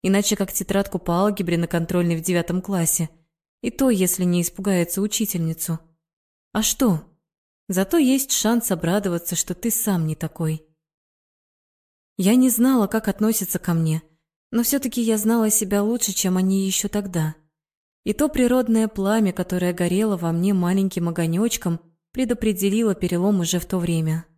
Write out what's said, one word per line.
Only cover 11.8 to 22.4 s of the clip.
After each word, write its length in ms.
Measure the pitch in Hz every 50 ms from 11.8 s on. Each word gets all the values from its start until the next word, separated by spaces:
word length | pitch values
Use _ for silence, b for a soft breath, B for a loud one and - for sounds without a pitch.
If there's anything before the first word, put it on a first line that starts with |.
| _ _ _ _ _ _ _ -
Я 160 | 185 190 233
не 160 | 254 254 262
знала, 380 | 226 220 240 262 269 247 208 190
как 200 | - 220 - 208
относятся 500 | 190 - 214 220 226 - 190 - - -
ко 140 | - -
мне, 300 | 170 165 165 160 160 160 - _ _ _ _ _ _ _ _ _
но 140 | - 233 240
всё-таки 360 | - 285 277 277 247 - 247
я 160 | 233 226 220
знала 320 | 214 208 220 233 233 220 220
себя 340 | 208 - 214 185 202 202
лучше, 300 | 202 214 233 240 - 208
чем 240 | 185 - - 185 185
они 300 | 185 185 190 190 196 190
ещё 220 | 190 185 - - 202
тогда. 480 | - 208 196 196 180 170 156 156 156 _ _ _ _ _ _ _ _ _ _ _ _ _ _
И 80 | 226
то 160 | 208 - 294 294
природное 600 | 302 254 247 240 247 254 247 226 226 220 220 214
пламя, 440 | 220 202 190 196 214 226 214 190
которое 400 | 180 - 180 - 185 180 180 180
горело 440 | 175 175 180 175 180 190 220 220 202
во 160 | 175 170 165
мне 200 | 165 170 180 202
маленьким 560 | 202 185 175 175 190 196 190 190 - 180 170 170
огонёчком, 720 | 170 175 170 165 165 180 220 233 - - - 175 170 165 - _ _ _ _ _
предопределило 840 | _ 254 262 226 240 -